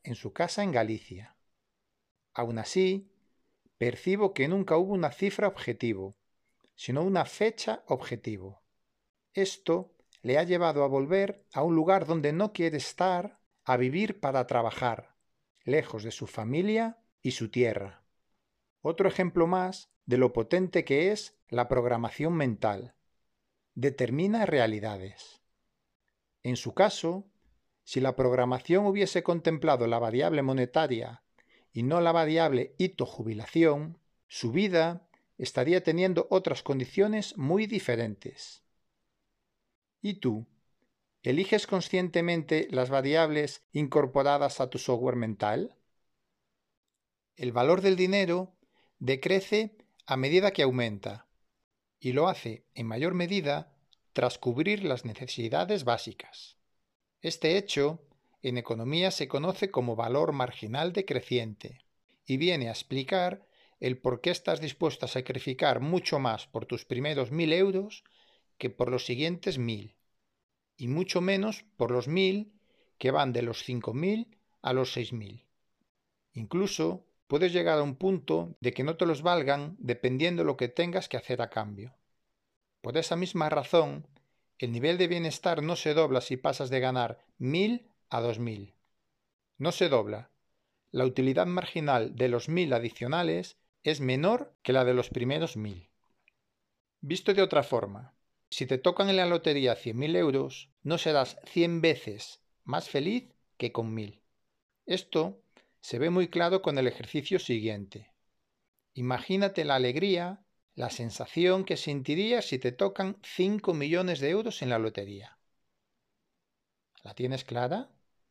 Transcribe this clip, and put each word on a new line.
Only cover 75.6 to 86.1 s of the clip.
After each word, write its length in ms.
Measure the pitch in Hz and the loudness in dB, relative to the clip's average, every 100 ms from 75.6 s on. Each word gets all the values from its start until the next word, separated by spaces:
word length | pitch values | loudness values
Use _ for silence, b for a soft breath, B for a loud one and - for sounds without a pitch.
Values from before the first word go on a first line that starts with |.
| _ _ _ _ _ _ _ | _ _ _ _ _ _ _
Incluso 720 | 113 110 170 196 - 165 185 - _ - | -12 -4 -2 -2 -2 -2 -4 -10 _ -2
puedes 260 | 147 180 | 2 2
llegar 260 | 175 170 151 | 2 2 2
a 40 | |
un 120 | 147 135 | 0 -2
punto 600 | 190 180 131 160 170 - | 0 0 0 -2 -2 -4
de 140 | 123 | -4
que 100 | 123 | -2
no 140 | 143 160 | -2 0
te 80 | 170 | 0
los 160 | 151 | 0
valgan 540 | 170 175 139 143 147 190 | 0 2 2 0 -4 -6
dependiendo 640 | 123 117 127 127 170 170 | -4 -2 0 0 0 2
lo 140 | 156 135 | 0 0
que 100 | 120 | -2
tengas 420 | - 175 180 - | -2 -2 -4 -4
que 80 | 120 | -6
hacer 240 | - 120 | -4 -4
a 80 | 117 | -4
cambio. 460 | 113 104 101 123 _ _ _ _ _ _ _ _ _ | -6 -8 -10 -16 _ _ _ _ _ _ _ _ _
Por 160 | - 147 | -4 -2
esa 180 | 160 170 | 0 -2
misma 340 | 180 175 151 | -2 0 0
razón, 580 | 151 131 170 147 143 - _ _ _ _ - | 0 4 4 4 -2 -14 _ _ _ _ -8
el 140 | 120 | -4
nivel 260 | 117 147 180 | 0 2 2
de 100 | 175 | 2
bienestar 560 | 175 160 - 180 156 | 0 -4 -2 -2 0
no 120 | 156 175 | -2 -2
se 180 | 156 | 0
dobla 280 | 151 147 | 2 4